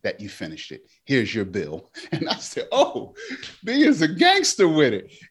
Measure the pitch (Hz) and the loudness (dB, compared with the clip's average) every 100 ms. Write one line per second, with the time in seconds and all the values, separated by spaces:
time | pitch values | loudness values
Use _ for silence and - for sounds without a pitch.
0 | 104 90 104 - 82 151 - - _ _ | -8 -8 -10 -12 -12 -12 -14 -18 _ _
1 | - 135 107 110 95 98 76 80 - - | -2 0 0 -2 -4 -4 -6 -8 -14 -20
2 | - - - - - - - 262 339 - | -8 -6 -4 -6 -8 -10 -2 2 2 0
3 | - - 453 262 - - 202 262 320 233 | -10 -12 -14 -12 -14 -12 -2 2 4 4
4 | 156 175 349 392 330 - 180 156 139 101 | 2 4 4 4 2 4 4 6 4 2
5 | - - - | -6 -18 -8